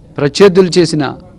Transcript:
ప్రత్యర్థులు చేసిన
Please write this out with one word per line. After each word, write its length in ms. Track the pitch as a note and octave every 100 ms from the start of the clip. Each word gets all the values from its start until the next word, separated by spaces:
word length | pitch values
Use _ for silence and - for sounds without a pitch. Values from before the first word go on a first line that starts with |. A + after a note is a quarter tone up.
| - -
ప్రత్యర్థులు 540 | C#3+ - G3 F3+ F#3 F3+
చేసిన 400 | D#3+ D#3+ C3 B2 -